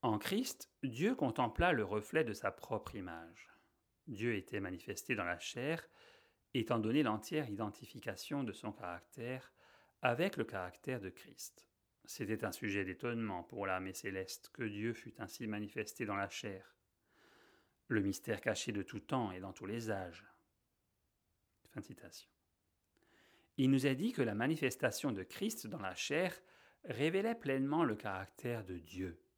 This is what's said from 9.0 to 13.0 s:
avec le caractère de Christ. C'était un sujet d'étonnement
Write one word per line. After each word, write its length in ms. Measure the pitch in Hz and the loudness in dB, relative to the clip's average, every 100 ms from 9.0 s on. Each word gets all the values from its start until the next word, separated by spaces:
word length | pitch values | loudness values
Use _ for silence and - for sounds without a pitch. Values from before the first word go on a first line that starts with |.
| - - 120 131 - _ - - _ _ | -10 -10 -6 -6 -10 _ -20 -20 _ _
avec 340 | 127 120 185 190 | 2 4 2 2
le 80 | |
caractère 560 | 117 101 90 - - 127 | -2 -2 -6 -8 -6 -4
de 100 | 95 | -4
Christ. 580 | - - - - - _ _ _ _ | -10 -18 -14 -14 -14 _ _ _ _
C'était 400 | - - 104 107 | -16 -6 -2 0
un 80 | 107 | -2
sujet 320 | - 107 98 | -2 -2 0
d'étonnement 580 | 95 90 | 0 -2